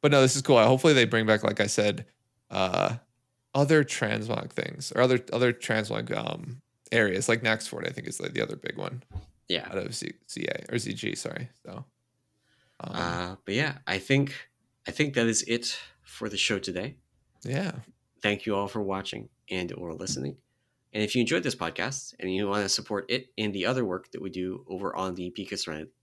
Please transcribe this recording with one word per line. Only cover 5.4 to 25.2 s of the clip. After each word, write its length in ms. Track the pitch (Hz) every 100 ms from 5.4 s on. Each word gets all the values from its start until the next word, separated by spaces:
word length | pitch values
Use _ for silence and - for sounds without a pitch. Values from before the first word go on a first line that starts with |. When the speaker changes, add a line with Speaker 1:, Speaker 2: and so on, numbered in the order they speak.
| 123
Speaker 1:
transmog, 580 | 117 - 110 104 - 117 -
um, 460 | - - - 123 _ _ -
areas. 340 | 117 104 92 101
Like, 160 | 117
Naxford, 420 | 113 110 - - -
I 40 |
think, 160 | - -
is, 120 | -
like, 120 | 50
the 80 | -
other 140 | 53 -
big 220 | - -
one 260 | 50 123 - - - _ _
Speaker 2:
Yeah. 180 | 85 -
Speaker 1:
out 80 | 95
of 160 | -
Z-, 200 | 123 - - _
Z 160 | - -
A 260 | - -
or 40 | 120
Z 160 | 107
G, 220 | - - -
sorry. 340 | - - 123 _ -
So, 200 | - 139 _ _ _ _ _ _ _ _ _
um, 160 | - -
Speaker 2:
Uh, 400 | 87 87 90 95
but 120 | - 104
yeah, 240 | 151 139 -
I 100 | 95
think, 360 | - 139 139 - - _ _ _ -
I 40 |
think 240 | - 151 135
that 120 | 117
is 160 | 110
it 340 | - 117 120 - - _
for 260 | - - 110
the 80 | 101
show 220 | - 101
today. 360 | - 90 110 - _ _ _ _
Speaker 1:
Yeah. 360 | - 135 190 131 - _ _ _
Speaker 2:
Thank 240 | 107 101 -
you 100 | 101
all 120 | 101
for 140 | 110
watching 480 | 98 95 98 107 107 _ _
and 240 | 92 87
or 200 | - 87
listening. 440 | 80 90 67 69 71 _ _ _ _ _
And 100 | 107
if 120 | 107 127
you 60 |
enjoyed 220 | 117 165
this 120 | 151 -
podcast 580 | 82 - 101 139 - -
and 140 | 92
you 140 | 95 104
wanna 220 | 101 98
support 400 | - - 104 -
it 220 | 120 - -
and 160 | 107
the 120 | 98 98
other 180 | 131
work 280 | 110 92 -
that 100 | -
we 80 | 95
do 340 | 90 92 95 -
over 280 | 92 98 -
on 200 | 95
the 160 | 90